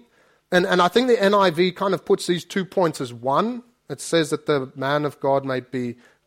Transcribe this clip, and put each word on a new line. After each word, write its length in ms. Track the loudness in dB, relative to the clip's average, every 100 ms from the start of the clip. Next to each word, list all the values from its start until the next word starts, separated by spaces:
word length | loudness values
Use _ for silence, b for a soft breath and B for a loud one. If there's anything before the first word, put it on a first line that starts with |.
| _ b b b b
And, 140 | 0 2
and 160 | 2
I 60 | 4
think 200 | 2 2
the 140 | 4
N 120 | 4
I 160 | 4 4
V 220 | 2 0
kind 240 | 0 -2 -2
of 100 | 0
puts 220 | 0 0
these 180 | -4 -4
two 180 | -6
points 380 | -4 -2 -2 -2
as 100 | -10
one. 520 | -8 -2 0 0 -4 -14 _ -16
It 120 | -14
says 280 | -2 0 0
that 160 | -4 -2
the 260 | -2 -4 -6
man 280 | -2 -2
of 160 | -2 -2
God 260 | 0 0 -2
may 160 | -6
be 360 | -6 -6 -6 -10 b b